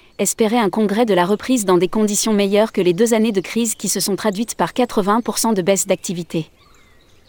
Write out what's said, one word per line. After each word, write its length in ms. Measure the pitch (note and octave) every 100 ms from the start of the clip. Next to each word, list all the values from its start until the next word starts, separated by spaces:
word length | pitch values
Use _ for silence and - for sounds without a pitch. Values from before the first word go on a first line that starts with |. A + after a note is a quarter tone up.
| _ -
espérait 400 | G3+ - A3 A#3+
un 140 | G3
congrès 340 | A3 G#3 G3+ A#3+
de 80 |
la 140 | F3+ F3
reprise 360 | G#3 - B3+
dans 140 | F#3+ F3+
des 100 | F#3
conditions 460 | A3 G#3 G3+ A3+
meilleures 380 | G#3 G3 G3+ A3
que 100 | -
les 120 | F3+
deux 200 | F3 A3+
années 180 | A3+ A3+
de 80 | G3
crise 360 | - A3+ A#3 -
qui 120 | G3
se 120 | G3+
sont 160 | G#3 F#3
traduites 400 | A3 F#3+ A#3 -
par 180 | E3+
quatre-vingts 480 | - A#3+ A3+ G3 A3+
pour 160 | A3+ -
cent 160 | A3+
de 80 | G3
baisse 240 | F3 G3 -
d'activité. 640 | F#3 - F3 E3+ E3+ D#3 _ _ - _ _ _ _